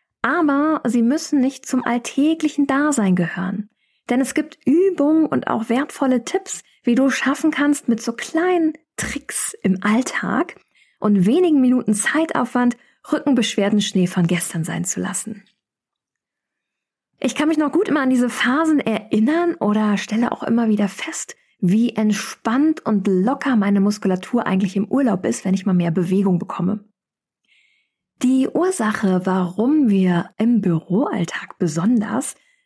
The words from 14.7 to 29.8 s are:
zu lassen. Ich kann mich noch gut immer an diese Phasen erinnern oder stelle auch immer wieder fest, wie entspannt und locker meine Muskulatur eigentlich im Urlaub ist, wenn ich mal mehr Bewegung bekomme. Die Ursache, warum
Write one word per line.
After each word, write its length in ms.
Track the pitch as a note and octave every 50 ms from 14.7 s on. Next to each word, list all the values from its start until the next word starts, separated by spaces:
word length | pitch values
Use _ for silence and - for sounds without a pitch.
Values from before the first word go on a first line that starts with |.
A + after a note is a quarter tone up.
| E3+ E3+ F3
zu 160 | - - F#3
lassen. 440 | F3+ F#3 F#3+ - - G#3 - G3 - _ _ _ _ _ _ _ _ _ _ _ _ _ _ _ _ _ _ _ _ _ _ _ _ _ _ _ _ _ _ _ _ _ _ _
Ich 160 | - B3 -
kann 140 | - D4+ D#4
mich 100 | D#4+ D4+
noch 140 | D4+ C#4
gut 160 | - E4 G#4+ -
immer 120 | C#4 D4+
an 100 | C4+ C4
diese 180 | B3+ A#3+ B3 A#3+
Phasen 500 | - - - A#3+ B3+ D4+ E4 D#4+ D#4 C#4
erinnern 760 | - A3+ A3 - - - - G#3+ A3 C#4 D#4 E4+ F4 F4 D#4+
oder 420 | - - G#3 G#3 G#3+ G#3+ G#3+ G3+
stelle 360 | F#3 - - G#3 A3+ A#3+ -
auch 100 | - -
immer 260 | - - A3+ A#3+ A#3 A3
wieder 200 | G#3 G#3 G#3 F#3
fest, 480 | - - - D#4+ D#4+ - - - - - _ _ _ _ G3
wie 300 | F3 G3 A3 A#3 A3+ A3+
entspannt 880 | - A3 G#3+ G3+ G#3 - - - - - A3+ A3+ C4+ D4+ D#4+ D#4 - -
und 220 | - G#3+ G3 F#3+
locker 500 | G#3 F#3+ F#3 F#3 B3 C#4 C#4 - C#4 B3+
meine 240 | G#3+ G3 G3+ G3+ G3+
Muskulatur 680 | F#3+ G#3 G#3 - - G3 F#3 F3+ - - - A#3+ -
eigentlich 300 | - F#3+ F#3+ G3+ F#3 -
im 100 | G3 -
Urlaub 380 | - - C4+ C#4 A#3 G3 F#3 -
ist, 220 | A3+ A#3 - -
wenn 80 | F#3 F#3+
ich 100 | F#3+ F#3
mal 80 | G3+
mehr 180 | F#3 F3+ E3+ E3+
Bewegung 480 | D#3+ F#3 F3 F3+ F#3 G3+ F#3+ G3 F3+ E3+
bekomme. 460 | - - - - F3 F#3 G#3 G#3 - _ _ _ _ _ _ _ _ _ _ _ _ _ _ _ _ _ _ _ _ _ _ _ _ _ _ _
Die 260 | - B3+ C4 C4 C4 -
Ursache, 720 | - D4 F4 F#4+ F#4 - A3 G#3+ G#3+ - - F#3+ F#3 F3+ F#3
warum 640 | F#3+ F#3 F#3+ F3+ E3+ F3+ - A3+ C4 D#4 D#4